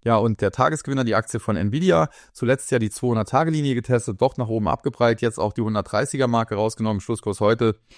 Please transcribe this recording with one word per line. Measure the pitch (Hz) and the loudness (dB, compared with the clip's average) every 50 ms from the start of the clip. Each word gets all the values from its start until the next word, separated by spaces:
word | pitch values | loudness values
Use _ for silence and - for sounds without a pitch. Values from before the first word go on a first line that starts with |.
| - | 0
Ja, | 113 117 110 | 2 2 4
und | 104 117 110 - | 2 2 0 0
der | - 98 | 0 -2
Tagesgewinner, | - - 127 139 156 151 - - 139 135 127 | 0 0 0 0 0 -2 -4 -4 -2 -2 0
die | 117 107 | 0 0
Aktie | 95 - - - 113 | 0 -2 -2 -6 -6
von | - - 104 | -4 -4 -2
Nvidia, | 82 92 104 107 151 175 185 170 165 160 151 - - - _ | -2 -2 -2 -2 0 2 4 4 4 2 0 -2 -8 -20 _
zuletzt | _ - - 117 131 135 - - | _ -4 0 0 0 0 0 -2
ja | - 123 | -2 0
die | 113 107 | 0 -2
zweihundert-Tage-Linie | - - - 123 117 110 107 - - 131 160 165 160 156 147 139 131 | -4 -4 -2 -2 0 0 -2 0 0 0 0 0 0 0 0 0 -2
getestet, | 117 110 - 123 120 - - 107 - | -2 0 0 0 0 0 -2 -2 0
dort | 123 131 - - | 0 0 0 -2
nach | 123 110 | -4 -4
oben | 113 110 107 90 | -2 -2 0 0
abgeprallt, | - - - 143 123 - 120 117 117 110 | 0 -2 -2 -6 -2 2 2 2 2 2
jetzt | - 117 110 - | 0 -2 -2 -2
auch | - 107 | -2 -2
die | 101 - 117 | -2 -2 -2
hundertdreißiger | 107 110 107 95 - - 104 127 139 - 135 135 123 | -2 -2 -2 -4 -2 -2 -2 -2 -2 -2 -2 0 0
Marke | 117 117 113 - 113 | 0 0 0 -2 -2
rausgenommen, | 101 107 110 - - 113 110 107 98 | -2 -2 -2 -2 -2 -2 -2 -2 -2
Schlusskurs | - - 117 110 - 107 98 - | -4 -4 -6 -4 -4 -4 -2 0
heute | 107 104 117 113 120 113 104 - _ _ - | 2 2 2 4 2 2 0 0 _ _ -20